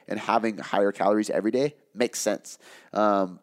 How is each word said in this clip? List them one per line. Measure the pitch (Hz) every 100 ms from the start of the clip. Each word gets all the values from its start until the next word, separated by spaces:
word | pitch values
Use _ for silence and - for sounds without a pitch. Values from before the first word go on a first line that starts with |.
| -
and | 104
having | 107 113 113 98
higher | - 98 101
calories | 101 95 107 107
every | 85 101
day | 123 143 147 _
makes | 98 120 -
sense. | - 101 - - - - -
Um, | - 107 101 95 87